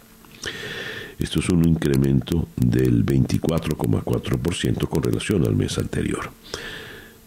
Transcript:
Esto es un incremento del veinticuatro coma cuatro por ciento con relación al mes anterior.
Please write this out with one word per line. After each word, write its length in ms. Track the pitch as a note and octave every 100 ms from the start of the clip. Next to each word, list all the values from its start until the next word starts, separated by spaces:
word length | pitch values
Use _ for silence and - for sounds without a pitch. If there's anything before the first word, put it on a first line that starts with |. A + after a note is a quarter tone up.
| - - - - - - - - - - - -
Esto 200 | - D#2+
es 100 | D#2
un 180 | F2+ E2
incremento 800 | D#2+ D2+ C2+ C#2 C2+ - E2 - -
del 480 | B1 A#1 B1+ A#1
veinticuatro 760 | G#1 C2+ B1 - - E2 D#2+ D2+
coma 240 | B1+ G#1+
cuatro 340 | - A#1+ - C2
por 180 | B1+ -
ciento 340 | C2 A#1 -
con 140 | -
relación 420 | B1 A1 - G#2+ A#1+
al 100 | G1+
mes 220 | G1+ -
anterior. 540 | A#1+ - - - - - - - - - - - - -